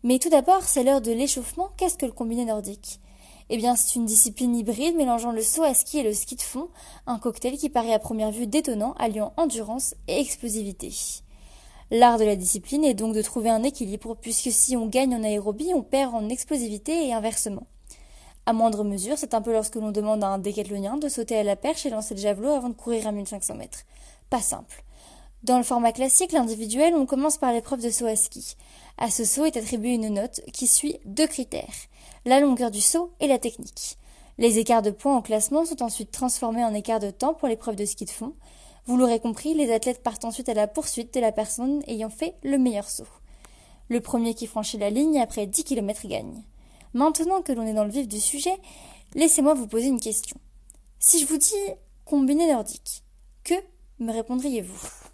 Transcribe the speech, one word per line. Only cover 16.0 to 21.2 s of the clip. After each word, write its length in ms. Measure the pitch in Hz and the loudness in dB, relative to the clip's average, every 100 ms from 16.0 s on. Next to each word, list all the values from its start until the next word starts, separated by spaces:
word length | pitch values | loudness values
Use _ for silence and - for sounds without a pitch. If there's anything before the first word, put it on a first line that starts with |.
| 269 | 0
en 140 | 233 208 | -2 -4
explosivité 760 | 247 - 294 233 208 - 330 | -4 -2 -2 -2 -6 -2 0
et 60 | 285 | 0
inversement. 560 | 226 220 220 214 196 - - - - - - - - | 0 -2 -2 -2 -4 -14 -20 -20 -20 -20 -20 -20 -6
À 80 | - | -2
moindre 320 | 226 226 214 | 2 2 2
mesure, 320 | 208 196 196 294 | -2 -2 -2 -4
c'est 160 | 285 | -2
un 80 | 226 | -2
peu 100 | 214 | 0
lorsque 240 | 220 214 | 0 0
l'on 160 | 226 214 | -4 -4
demande 320 | 208 214 214 | -2 0 0
à 40 | 196 | 0
un 100 | 196 | -2
décathlonien 580 | 196 208 190 202 196 | -4 -6 -6 -6 -4
de 140 | 277 294 | -4 -4
sauter 260 | 247 | -4